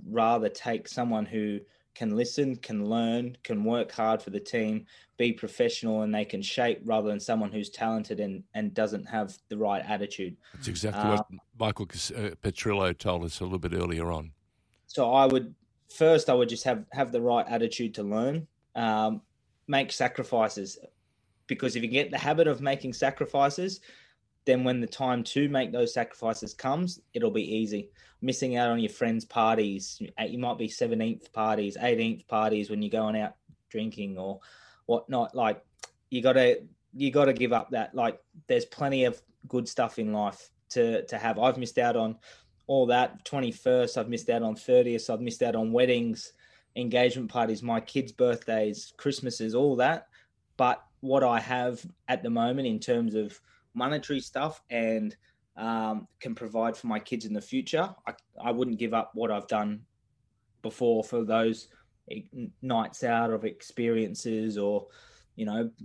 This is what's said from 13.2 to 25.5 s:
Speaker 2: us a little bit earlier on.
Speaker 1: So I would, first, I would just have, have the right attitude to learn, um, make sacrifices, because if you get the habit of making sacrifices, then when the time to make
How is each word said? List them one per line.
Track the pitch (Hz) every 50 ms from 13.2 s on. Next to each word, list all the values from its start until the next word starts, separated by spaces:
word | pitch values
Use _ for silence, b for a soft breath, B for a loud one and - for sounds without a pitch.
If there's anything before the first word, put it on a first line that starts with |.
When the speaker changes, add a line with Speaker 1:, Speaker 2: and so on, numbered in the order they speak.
| 85
Speaker 2:
us | 82 - -
a | 95
little | 90 92 90
bit | - 87 87
earlier | 90 87 87 82 82 82 85
on. | 85 78 80 80 - _ _ _ _ _ _ _ _ _ _
Speaker 1:
So | - - 143 127 117
I | 127 135 135
would, | 131 131 127 113 - - - _ _ _ _ _ -
first, | - - 160 160 165 156 156 -
I | 127
would | 123 120
just | 117 117 113 -
have, | 131 127 107 107 - -
have | 139 135 117
the | 120 117
right | 117 120 120 117 -
attitude | - 117 113 117 113 - - 120 110 -
to | 110 104
learn, | 101 104 110 120 135 147 165 151 - _ _ _ _ -
um, | 120 117 110 107 107 107 110 110 104 - _ _ _ _ _ _ _ _
make | - 139 135 135 -
sacrifices, | - - 131 123 - - 120 - 127 117 110 104 - 104 95 95 - - - - _ _ _ _ _ _ _ _ _ _ _
because | - 135 - 135 123 107
if | 117 117
you | 110
get | 123 139 147 -
the | 139
habit | 127 - 143 156 165 165
of | 156 135 120
making | 139 139 139 139 - 127 117
sacrifices, | - 135 139 139 - 135 - - 139 139 143 143 185 180 190 190 - B B B B B B B B _ _ _ _ _
then | 135 127 127 127
when | 127 127 123
the | 117
time | 113 - - 135 127 123 120 117
to | - - 143 147
make | 143